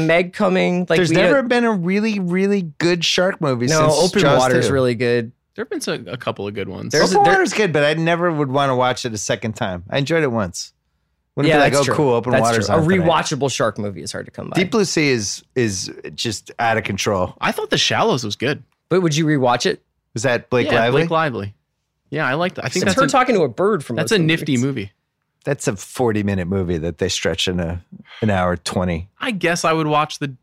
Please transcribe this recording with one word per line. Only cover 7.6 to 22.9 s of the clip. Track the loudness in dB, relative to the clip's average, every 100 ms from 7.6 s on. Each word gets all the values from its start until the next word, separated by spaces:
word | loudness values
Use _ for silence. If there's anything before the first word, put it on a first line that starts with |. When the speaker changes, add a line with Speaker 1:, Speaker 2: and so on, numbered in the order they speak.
| 0
Speaker 2:
but | 2
I | 2
never | 2 0 0 0
would | 0 0
wanna | 0 2 2
watch | 0 0
it | -4
a | -6
second | -4 -4 -4
time. | -4 -6 -6 -6
I | -4
enjoyed | 0 0
it | 0
once. | -2 -4 -6 -16 _ _ _ _ _ _ -2
Wouldn't | 2
Speaker 1:
Yeah, | 4
Speaker 2:
be |
like, | 4
Speaker 1:
that's | 2
Speaker 2:
"Oh, | 2
Speaker 1:
true. | 2
Speaker 2:
cool, | 2
Open | 2 2
Speaker 1:
That's | 2
Speaker 2:
Water's | 2 2 2
Speaker 1:
true. | 2
A |
Speaker 2:
on | 2
tonight." | 2 2
Speaker 1:
rewatchable | 2 0 -2 -2
shark | 0 -2 -2
movie | -8 -8
is | -10
hard | -12 -12
to |
come | -12 -6
by. | -4
Speaker 2:
Deep | 0
Blue | 0
Sea | 0 2 2
is, | 0 -2 -8 -6 -2
is | -2 -2 -8 -12 -14
just | -8 -6 -8 -10 -2
out | 0 0
of |
control. | -2 -4 -2 0 -2 -4
Speaker 3:
I | -4
thought | -4 -2
The | -2
Shallows | 0 0 0 -2
was | -4 -4
good. | -4 -4 -10 _ -4
Speaker 1:
But | 0
would | 2 2
you | 2
rewatch | 2 2 2 0
it? | -4 _ _ _
Speaker 2:
Was | -4
that | 0 0 0
Blake | 0 2
Speaker 3:
Yeah, | 2
Speaker 2:
Lively? | 2 2
Speaker 3:
Blake | 2
Lively. | 0 -2 -4 -8 -12 _ _ _ _ _
Yeah, | -4 -2
I |
like | 0 -2
that. | -4
I | -6
think | -2
Speaker 1:
It's | 0